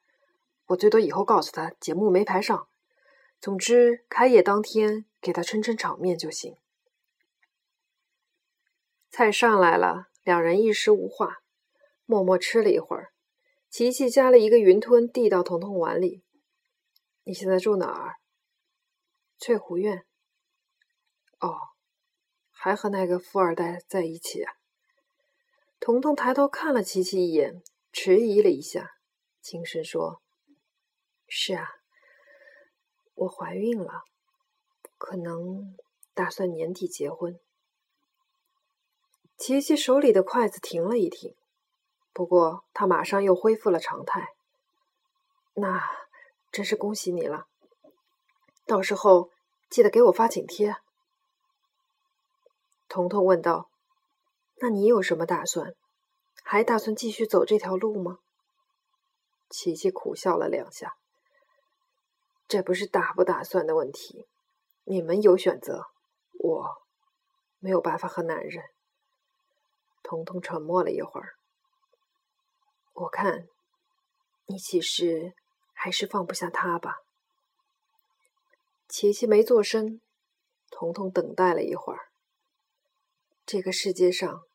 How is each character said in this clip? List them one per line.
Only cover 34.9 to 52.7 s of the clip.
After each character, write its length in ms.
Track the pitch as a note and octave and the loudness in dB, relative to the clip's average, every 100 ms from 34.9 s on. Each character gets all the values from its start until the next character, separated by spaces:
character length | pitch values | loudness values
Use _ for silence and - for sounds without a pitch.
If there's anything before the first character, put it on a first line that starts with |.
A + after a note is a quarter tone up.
| - | -16
可 180 | - F#3 | -12 -10
能 600 | E3+ E3 F3+ G3 G3 F#3+ - _ _ | -8 -10 -10 -12 -14 -20 -20 _ _
打 160 | - F3+ | -8 -6
算 220 | - F3+ | -4 -6
年 220 | D#3+ E3 | -4 -8
底 120 | F#3 F3 | -8 -10
结 240 | - C#3+ | -8 -10
婚。” 300 | - F3 F3+ _ _ _ _ _ _ _ _ _ _ _ _ _ _ _ _ _ _ _ - | -8 -10 -10 _ _ _ _ _ _ _ _ _ _ _ _ _ _ _ _ _ _ _ -14
琪 220 | - C#4 | -4 -2
琪 160 | C#4+ D4 | 0 0
手 220 | - C4+ | 2 4
里 120 | C#4 | 6
的 100 | F#3+ | 4
筷 280 | F#3+ B3 G#3+ | 2 0 -2
子 100 | F#3 | -4
停 240 | - E3+ | -10 -6
了 140 | F3+ A#3+ | -2 -2
一 120 | F3 | -2
停， 280 | - E3 - _ _ _ _ _ _ _ - | -6 -16 -20 _ _ _ _ _ _ _ -8
不 60 | F3 | 2
过 400 | F3+ D#3+ E3+ - | 4 2 -2 -12
他 120 | - G3 | -4 0
马 160 | E3 | 0
上 220 | - G3 | 0 0
又 100 | G3 | 2
恢 220 | F3+ A3 A3 | 2 2 0
复 140 | G#3 | 0
了 100 | E3 | 0
常 240 | - - | -2 -10
态。 320 | - E2+ E2+ - _ _ _ _ _ _ _ _ _ _ _ G#3 | -8 -8 -8 -16 _ _ _ _ _ _ _ _ _ _ _ -6
“那 340 | G3 F#3 - - - _ _ _ _ | -4 -4 -6 -10 -16 _ _ _ _
真 140 | - G3 | -10 -6
是 100 | G#3 | -4
恭 180 | G#3 | -4
喜 200 | G#3+ F#3 | -6 -6
你 120 | F3 E3 | -4 -6
了， 220 | D3+ - _ _ _ C6+ _ _ _ _ _ _ _ - | -8 -12 _ _ _ -20 _ _ _ _ _ _ _ -2
到 160 | G3+ | -2
时 120 | F#3+ | 0
候 380 | G3+ G#3 F3+ F3 _ _ _ _ | 2 6 6 6 _ _ _ _
记 120 | - | 4
得 80 | G#3 | 4
给 120 | A3+ | 6
我 100 | A#3 | 6
发 160 | F3+ E3+ | 6 0
请 180 | E3+ C#3+ | -2 -8
帖。” 300 | - G#3 G#3 _ _ _ _ _ _ _ C6+ C6+ _ _ _ _ _ _ _ _ _ _ | -4 -4 -4 _ _ _ _ _ _ _ _ _ _ _ _ _ _ _ _ _ _ _